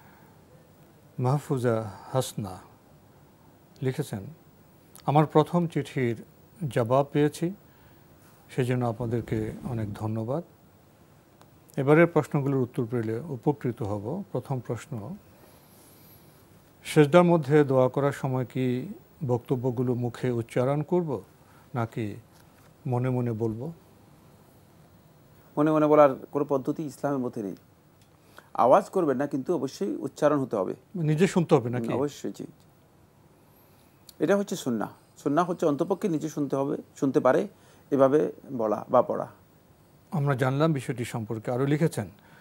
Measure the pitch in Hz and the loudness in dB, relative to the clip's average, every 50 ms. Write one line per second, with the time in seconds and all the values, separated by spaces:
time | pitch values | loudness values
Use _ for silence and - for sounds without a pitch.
0 | - - - - - - - - - - - - - _ - - - - - - | -20 -20 -20 -20 -20 -20 -20 -20 -20 -20 -20 -20 -20 _ -20 -20 -20 -20 -20 -20
1 | - - - - 123 127 139 147 - - 147 127 117 123 113 110 110 101 95 - | -20 -16 -6 -2 0 0 0 0 -2 -4 -4 -2 0 0 0 0 -2 -6 -12 -16
2 | - - - 131 127 - - - 107 92 92 - - - - - _ - - - | -12 -4 -2 -2 -2 -2 -6 -10 -10 -10 -12 -16 -18 -20 -20 -20 _ -20 -20 -20
3 | - - - - - - - - - - - - _ _ - - 139 127 127 - | -20 -20 -20 -20 -20 -20 -20 -20 -20 -20 -20 -20 _ _ -12 -6 -4 -4 -4 -4
4 | 139 - 120 101 98 131 160 - - - _ - - - - - - - - - | -8 -8 -8 -10 -10 -12 -18 -20 -20 -20 _ -20 -20 -20 -20 -20 -20 -20 -20 -10
5 | - - 135 151 156 - - 156 147 - - 175 170 165 - 151 131 - - 139 | -4 2 4 4 4 4 4 2 2 4 2 -2 0 0 -2 -4 -6 -4 -4 -2
6 | 127 117 117 - - - - - - - - - 180 127 - 135 117 113 127 139 | -2 -2 -2 -4 -10 -18 -20 -20 -20 -20 -14 -10 -8 -4 0 0 0 2 2 2
7 | 143 - - 147 147 147 147 - 165 175 202 - - - - - - - - - | 2 2 2 2 2 2 2 -2 -6 -6 -6 -8 -18 -20 -20 -20 -20 -20 -20 -20
8 | - - - - - - - - - - - - 127 117 127 123 123 120 110 117 | -20 -20 -20 -20 -20 -20 -20 -20 -20 -8 -4 -2 0 0 0 0 0 -2 -2 -4
9 | 123 113 120 117 107 - 127 110 107 113 139 220 - - 120 113 107 104 104 - | -4 -4 -4 -4 -4 -2 -4 -4 -4 -4 -8 -10 -8 -6 -4 -4 -4 -6 -6 -6
10 | 107 107 110 113 110 117 135 165 175 - - _ _ _ _ _ _ _ _ _ | -6 -4 -4 -4 -4 -4 -6 -6 -6 -10 -20 _ _ _ _ _ _ _ _ _
11 | - _ - - _ _ _ - - - _ - _ - - 151 131 139 151 160 | -20 _ -20 -20 _ _ _ -20 -20 -20 _ -20 _ -10 -6 -2 4 6 6 6
12 | 170 165 - 156 135 - - 151 131 139 135 135 123 - - - 120 113 127 120 | 6 4 4 0 -2 0 -2 -2 0 0 0 0 0 -2 -2 -6 -4 -2 -2 -4
13 | 113 110 113 120 151 175 139 113 - 156 139 - - 123 113 - 117 98 104 104 | -4 -4 -4 -6 -6 -10 -10 -4 -2 -2 -2 -2 -2 -6 -4 -4 -6 -6 -6 -6
14 | 98 113 160 202 196 - - 127 - - 139 127 - - 123 107 - - 131 107 | -6 -6 -8 -8 -8 -6 -8 -8 -6 -4 -6 -6 -6 -8 -10 -10 -8 -10 -10 -10
15 | 98 131 190 208 - - - - - - - - - - - - - - - - | -10 -10 -14 -14 -16 -20 -20 -20 -20 -20 -20 -20 -20 -20 -20 -20 -20 -20 -20 -20
16 | - - - - - - - - - - - - - - _ _ - - - 156 | -20 -20 -20 -20 -20 -20 -20 -20 -20 -20 -20 -20 -20 -20 _ _ -10 2 6 6
17 | 147 139 143 180 175 175 170 165 139 131 151 151 147 131 135 131 127 127 - 143 | 6 8 8 6 8 8 4 4 2 4 4 4 4 4 4 4 4 2 2 0
18 | 135 143 131 - - 135 127 131 127 - - 127 131 123 123 127 139 196 220 - | -2 -2 -2 -2 -4 -4 -2 -2 -4 -4 -4 -4 -2 -2 -2 -4 -6 -8 -14 -16
19 | - - - - 160 123 123 117 - - 143 120 120 131 117 127 127 123 123 123 | -18 -20 -14 -8 -4 -2 -2 -2 -2 -2 -4 -2 -2 -4 -2 -2 -2 -2 -2 -2
20 | 123 120 - - - 127 120 117 113 - - 131 123 131 143 147 147 - 180 180 | -2 -6 -6 -4 -4 -2 -2 -2 -4 -4 -2 -2 0 0 0 -2 -2 0 -2 -2
21 | 175 156 127 95 - - - _ - - - - - - - 123 113 110 - 127 | 0 -2 -6 -8 -8 -14 -20 _ -20 -20 -20 -20 -20 -8 -4 -4 -4 -4 -4 -6
22 | 110 104 101 110 - - - - - - _ - - - - _ - 135 123 120 | -6 -6 -8 -12 -18 -20 -20 -20 -20 -20 _ -20 -20 -20 -20 _ -6 -4 -2 -2
23 | 127 131 127 123 123 120 113 107 117 113 110 113 127 165 165 - - - - - | 0 0 0 0 -2 -2 -2 -2 -4 -4 -4 -6 -10 -12 -14 -16 -20 -20 -20 -20
24 | - - - - - - - - - - - - - _ _ - - - - - | -20 -20 -20 -20 -20 -20 -20 -20 -20 -20 -20 -20 -20 _ _ -20 -20 -20 -20 -20
25 | _ - _ - - - - - - - - 151 151 156 156 156 151 147 151 151 | _ -20 _ -20 -20 -20 -20 -20 -20 -8 -2 0 2 4 4 4 4 6 8 8
26 | 147 139 127 - - - - 143 147 143 143 135 127 151 147 - 160 139 127 - | 8 8 6 0 -10 -6 -4 -4 -2 0 -2 -2 -2 -2 -4 -4 -6 -10 -8 -6
27 | - 143 143 131 123 123 - 123 101 95 90 - _ _ _ _ _ _ _ _ | -4 -2 -2 -2 -4 -4 -6 -6 -6 -6 -8 -10 _ _ _ _ _ _ _ _
28 | - _ _ _ _ _ - - - - - - 113 123 147 196 196 - - 196 | -20 _ _ _ _ _ -20 -20 -20 -8 0 2 6 8 6 6 4 2 -2 0
29 | 175 147 131 123 143 147 - 135 131 - 180 143 127 139 - - 202 208 - - | 2 2 0 0 -2 -4 -4 -4 -2 -2 -2 -2 -2 -4 -6 -6 -6 -4 -4 -6
30 | - 131 - - 156 147 151 143 135 - - 101 92 98 - - - _ - 175 | -6 -8 -4 2 2 2 4 2 0 -2 -2 -2 -2 -2 -4 -10 -12 _ -6 -2
31 | 160 151 156 151 196 - - 185 160 - 165 135 113 123 120 123 117 117 113 120 | 0 0 2 2 2 2 2 0 2 4 4 2 2 0 -4 -4 -4 -4 -2 -2
32 | 139 143 - - - 104 98 - - - - _ - - _ _ _ _ _ _ | -2 -4 -6 -8 -10 -10 -10 -10 -14 -14 -14 _ -20 -20 _ _ _ _ _ _
33 | - _ _ _ - - _ _ _ _ _ _ _ _ - _ _ _ _ _ | -20 _ _ _ -20 -20 _ _ _ _ _ _ _ _ -20 _ _ _ _ _
34 | - - - - 156 151 196 202 202 - 196 165 - 135 117 107 98 - - - | -20 -18 -6 -4 0 2 2 0 0 -4 -6 -6 -4 -4 -2 -2 -4 -6 -10 -18
35 | _ _ _ - - 147 143 160 180 170 175 170 180 156 143 131 170 175 196 180 | _ _ _ -6 -4 0 0 0 0 0 -2 0 0 0 0 0 0 -2 -2 -2
36 | - 202 160 143 151 156 - 156 143 135 147 139 139 143 160 - - - - - | -2 -2 -2 -2 -4 -6 -4 -4 -4 -2 -2 -2 -2 -2 -4 -6 -8 -12 -6 -2
37 | 143 135 123 147 - 127 135 170 202 208 - _ - - - - _ - 147 135 | -2 2 2 4 4 4 4 4 2 -2 -8 _ -20 -20 -20 -18 _ -2 2 4
38 | 135 131 139 156 175 - - - - - 139 117 110 107 104 - - - 123 123 | 4 6 6 4 2 0 -4 -10 -14 -10 -6 -4 -2 -2 -2 -2 -2 2 4 4
39 | 117 - 107 95 - - - - - _ _ _ _ _ - _ _ _ _ _ | 4 4 0 -4 -4 -8 -10 -20 -20 _ _ _ _ _ -20 _ _ _ _ _
40 | _ - 208 151 143 143 139 117 131 127 135 139 156 165 156 135 - - 131 117 | _ -6 -4 -2 0 0 0 2 0 0 2 2 2 2 2 0 -2 -6 -6 -6
41 | 117 - - 120 110 - 117 110 - 135 123 120 135 139 151 147 165 156 - 120 | -6 -8 -6 -8 -6 -6 -8 -8 -6 -4 -2 0 0 0 2 2 2 0 0 -2
42 | 104 85 - - _ - - - | -8 -8 -10 -20 _ -20 -20 -20